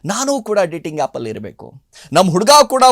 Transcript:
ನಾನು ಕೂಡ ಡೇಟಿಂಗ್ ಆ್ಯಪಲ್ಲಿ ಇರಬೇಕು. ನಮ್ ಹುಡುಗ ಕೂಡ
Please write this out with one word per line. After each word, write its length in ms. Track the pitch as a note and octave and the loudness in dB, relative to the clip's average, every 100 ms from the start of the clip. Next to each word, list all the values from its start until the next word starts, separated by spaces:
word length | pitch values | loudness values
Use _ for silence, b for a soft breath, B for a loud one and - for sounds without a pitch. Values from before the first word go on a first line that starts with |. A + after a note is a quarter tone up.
ನಾನು 380 | D3+ G#3 C4+ C#4 | -10 -6 -4 -4
ಕೂಡ 160 | G#3+ G#3 | -4 -2
ಡೇಟಿಂಗ್ 400 | F3+ E3 E3 D#3 | -2 -6 -10 -8
ಆ್ಯಪಲ್ಲಿ 300 | C3+ B2 A#2 | -8 -8 -12
ಇರಬೇಕು. 440 | A2 G#2 - - - _ B B | -12 -14 -18 -20 -20 _ B B
ನಮ್ 180 | D#3 F#3+ | 0 0
ಹುಡುಗ 200 | E3+ G#3+ D4 | 0 4 4
ಕೂಡ 220 | C#4+ C4 B3+ | 4 4 4